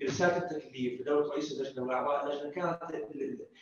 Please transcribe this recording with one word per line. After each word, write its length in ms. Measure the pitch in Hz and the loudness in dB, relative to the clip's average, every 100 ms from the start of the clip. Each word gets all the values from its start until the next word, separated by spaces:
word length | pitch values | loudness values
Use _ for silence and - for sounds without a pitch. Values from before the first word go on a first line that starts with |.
برسالة 360 | 135 - 175 170 | -2 4 4 4
التكليف 640 | - 151 - 131 123 123 | 0 -4 -6 -2 -2 -2
لدولة 300 | 143 147 147 | 2 4 4
رئيس 200 | 151 151 | 0 -2
اللجنة 340 | 131 - 127 127 | -2 -4 -2 0
وأعضاء 380 | 127 139 143 143 | 0 2 0 0
اللجنة 260 | 143 143 | -2 -4
كانت 420 | 180 175 160 165 | -2 -2 -2 -4
ال-، 280 | 151 143 135 | -6 -6 -4
ال-، 260 | - - - - | -4 -4 -10 -18